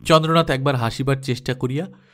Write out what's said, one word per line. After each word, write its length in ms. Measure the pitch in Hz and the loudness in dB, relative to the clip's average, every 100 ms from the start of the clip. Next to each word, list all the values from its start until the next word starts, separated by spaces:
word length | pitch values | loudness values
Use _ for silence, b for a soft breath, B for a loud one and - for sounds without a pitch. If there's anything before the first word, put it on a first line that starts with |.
| - | 2
চন্দ্রনাথ 440 | 160 160 165 160 | 4 4 2 2
একবার 260 | 131 139 131 | 0 0 0
হাসিবার 460 | 117 - 135 139 | -2 -2 -2 -2
চেষ্টা 320 | - 127 - | -2 -4 -4
করিয়া 340 | 127 127 139 190 b b | -4 -4 -4 -8 b b